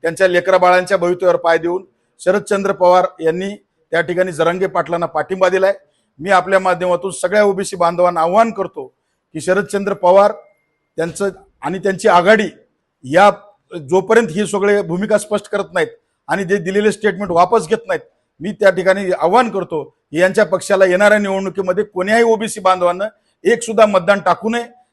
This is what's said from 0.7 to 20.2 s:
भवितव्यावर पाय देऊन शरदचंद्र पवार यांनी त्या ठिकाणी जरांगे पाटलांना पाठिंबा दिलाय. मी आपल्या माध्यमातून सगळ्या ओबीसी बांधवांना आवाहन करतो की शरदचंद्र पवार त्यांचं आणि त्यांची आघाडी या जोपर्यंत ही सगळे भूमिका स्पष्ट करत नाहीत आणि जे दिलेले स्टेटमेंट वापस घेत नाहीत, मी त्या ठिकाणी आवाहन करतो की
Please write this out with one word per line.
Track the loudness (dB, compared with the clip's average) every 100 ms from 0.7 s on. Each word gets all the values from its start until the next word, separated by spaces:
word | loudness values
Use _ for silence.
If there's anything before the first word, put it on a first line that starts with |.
| 4 2 -2
भवितव्यावर | 0 0 0 0
पाय | 2 0
देऊन | 0 -6 -8 _ _ _
शरदचंद्र | -2 -2 -2 -2 -2
पवार | 0 4 4 2 -2
यांनी | -4 -2 -6 -10 _ _ _
त्या | -4
ठिकाणी | -2 -2 -4
जरांगे | 0 -2 0 -2
पाटलांना | -2 -4 -4 -4
पाठिंबा | -6 -6 0 0
दिलाय. | 2 0 -2 _ _ _ _
मी | 0
आपल्या | 0 2 0
माध्यमातून | 0 -2 -2 -2 -4
सगळ्या | -6 -2 0
ओबीसी | 0 0 -6 -2
बांधवांना | -2 2 0 0
आवाहन | 0 2 0
करतो | -2 -8 -10 -18 _ _ _ _
की | -10
शरदचंद्र | -2 -2 0 -6 -4
पवार | 0 4 6 4 0 -14 _ _ _ _ -8
त्यांचं | -6 -4 -6 -6 _ _
आणि | -8 -4
त्यांची | -4 0 2
आघाडी | 4 4 2 0 -8 _ _ _ _
या | 0 4 4 2 -14 _ _ -16
जोपर्यंत | -2 -2 2 0 0
ही | -4 -4
सगळे | -2 0 0
भूमिका | -2 -6 -2 -2
स्पष्ट | -2 -8 -4
करत | -8 -4
नाहीत | -4 -6 -8 _ _ -6
आणि | -6
जे | -2 -4
दिलेले | -2 0 0
स्टेटमेंट | 0 -4 -4 -2
वापस | 0 2 0 -2
घेत | -6 -4
नाहीत, | -8 -8 _ _ _
मी | -12
त्या | 0 0
ठिकाणी | 2 0 0 -2
आवाहन | -2 0 2 0
करतो | -4 -8 -10
की | -10 _ _ -2